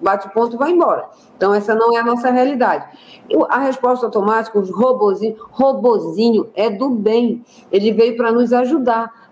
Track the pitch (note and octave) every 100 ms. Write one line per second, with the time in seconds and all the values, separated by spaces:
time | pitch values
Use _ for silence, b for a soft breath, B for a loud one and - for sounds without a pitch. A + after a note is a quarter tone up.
0 | F#3+ G3+ G3+ A3 A#3 A#3 D4 F4 C#4 D3
1 | - B B - G3 G#3 G#3 A3 A#3 A#3
2 | A#3 A#3+ B3+ B3+ C4 C4+ A3 E3 - B
3 | B B - D#4 - A#3+ C#4 C4 B3 B3
4 | A#3 G#3 G3 A3 A3 G#3 F#3 F#3 B3+ B3
5 | G#3 F#3 A3 A3 B - C4+ A3+ A#3+ G#3
6 | E3 E3 A#3 G#3+ - - G#3+ G3+ C4+ A#3
7 | G3+ A3+ A#3+ F#3+ - B B F#3+ G#3+ G#3
8 | A3+ A#3 A#3 A#3 A#3+ B3 B3 D#4 B3 A3+
9 | A#3 - B